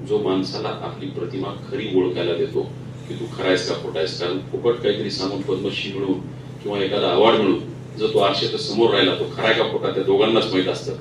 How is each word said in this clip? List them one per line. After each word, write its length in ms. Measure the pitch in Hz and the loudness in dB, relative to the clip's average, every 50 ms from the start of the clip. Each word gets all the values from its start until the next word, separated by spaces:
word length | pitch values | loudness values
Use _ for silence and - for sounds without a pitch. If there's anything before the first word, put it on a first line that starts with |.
| 90 - | -2 0
जो 100 | 107 104 | 0 0
माणसाला 500 | 87 95 95 95 92 90 - - - - | 2 2 2 0 0 -2 -4 -6 -6 -6
आपली 380 | - - - - - - - | -6 -6 -8 -8 -8 -8 -8
प्रतिमा 420 | 92 - - - - 98 95 90 - - - - - | -8 -6 -6 -6 -4 -4 -4 -4 -6 -6 -10 -10 -6
खरी 160 | 98 - 107 - 92 | -6 -4 -4 2 2
ओळखायला 400 | 92 92 92 87 87 87 87 85 | 2 4 4 2 0 0 0 0
देतो 280 | 85 80 - - - - - - - - - - - - - | 0 0 0 0 -2 -4 -4 -8 -12 -12 -12 -12 -12 -10 -10
की 60 | - | -8
तू 100 | - 117 - - | -8 -8 -8 -6
खरा 120 | - - - | -2 2 2
आहेस 200 | - - - - | 2 2 2 -2
का 60 | - | -4
खोटा 240 | - - - - 80 | -4 -4 -6 -2 -2
आहेस. 220 | 80 - - - | -2 -2 -2 -4
कारण 180 | 85 87 92 92 | -4 -2 -4 -4
फुकट 360 | - - - - - 120 - | -6 -6 -8 0 2 2 2
काहीतरी 360 | - 95 101 104 110 110 101 | 2 2 0 0 0 -2 -4
सांगून 300 | - - 95 98 101 95 | -4 -2 -4 -4 -4 -4
पद्मश्री 520 | 98 - 92 92 98 98 95 - - 101 | -2 -2 -2 -2 -2 -4 -4 -4 -6 -6
मिळवून 260 | 95 98 98 92 95 - - - - - - - - - | -4 -4 0 0 0 -2 -2 -10 -12 -12 -14 -14 -14 -8
किंवा 160 | - 107 101 101 | -6 -4 -2 0
एखादा 320 | 95 95 104 101 104 - | 0 0 0 0 2 2
अवॉर्ड 280 | - - 107 117 117 113 | 4 6 6 6 6 6
मिळवून 220 | 107 - - - - - - - - - - - | 6 4 2 2 -2 -8 -10 -12 -12 -12 -6 -2
जर 80 | 107 110 - | -2 2 4
तो 40 | - | 4
आरशाच्या 400 | 101 101 98 - 117 113 - - | 4 4 2 0 -2 -2 -2 -4
समोर 320 | - - 101 110 117 110 | -4 -2 2 4 4 6
राहिला, 240 | 101 98 92 90 - | 6 6 4 4 2
तो 100 | - - - - | 0 -4 -4 -4
खरा 120 | - - 110 | -2 0 2
आहे 60 | - | 2
का 180 | - - - | 2 2 0
खोटा 180 | - - - - | 0 -2 -2 0
त्या 120 | - 95 | 0 0
दोघांनाच 420 | 92 95 98 98 107 113 113 110 104 92 | 2 4 4 4 6 6 4 4 2 2
माहीत 160 | 92 92 92 92 | 0 0 2 0
असतं. 240 | 90 - - - - - | -2 -2 -4 -6 -8 -8